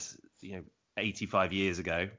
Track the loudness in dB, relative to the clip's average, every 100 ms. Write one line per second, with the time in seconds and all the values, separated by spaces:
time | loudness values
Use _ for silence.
0 | -6 -14 -20 _ -12 -10 -12 _ _ -2
1 | -2 -2 0 4 4 4 2 2 0 0
2 | -2